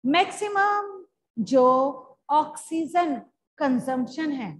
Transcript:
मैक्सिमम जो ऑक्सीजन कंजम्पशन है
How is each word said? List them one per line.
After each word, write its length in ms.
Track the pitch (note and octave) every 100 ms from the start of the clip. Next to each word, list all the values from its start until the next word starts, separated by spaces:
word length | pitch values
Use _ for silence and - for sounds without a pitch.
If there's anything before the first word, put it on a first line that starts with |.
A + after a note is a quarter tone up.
मैक्सिमम 1000 | B3 D#4+ F#4+ - G#4 G4+ G4+ G#4 G4+ G4 - _ _ -
जो 280 | G3+ C4 B3+ C4 C4+ C4+ - - -
ऑक्सीजन 880 | D4 D4+ - - E4 D#4 F4 F4 B3+ - _ _ _
कंजम्पशन 720 | C#4+ B3 - B3+ B3 - D#4
है 200 | C#4 G#3